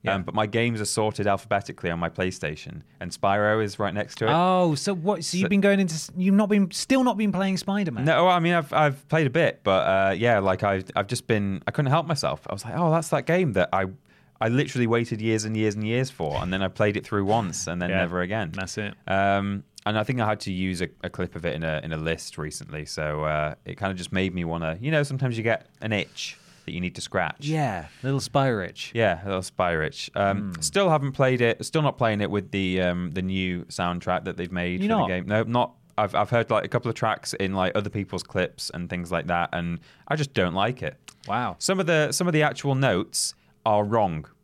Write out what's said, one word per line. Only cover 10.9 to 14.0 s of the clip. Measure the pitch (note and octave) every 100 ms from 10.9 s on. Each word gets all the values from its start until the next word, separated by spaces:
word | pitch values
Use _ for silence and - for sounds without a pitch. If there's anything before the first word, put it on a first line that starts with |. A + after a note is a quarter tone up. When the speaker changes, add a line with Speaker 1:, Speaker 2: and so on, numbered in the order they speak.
| -
Speaker 2:
I've | G2+
just | B2 -
been, | A2 G2+ F#2+ -
I |
couldn't | - C#3
help | D#3 E3
myself. | D3 C#2 C2+ -
I |
was | G2+ A2+
like, | E3
"Oh, | E3+
that's | E3 D#3+
that | D3 B2+
game | F3 F3
that | G2 F2
I, | F#2+ F#2+ -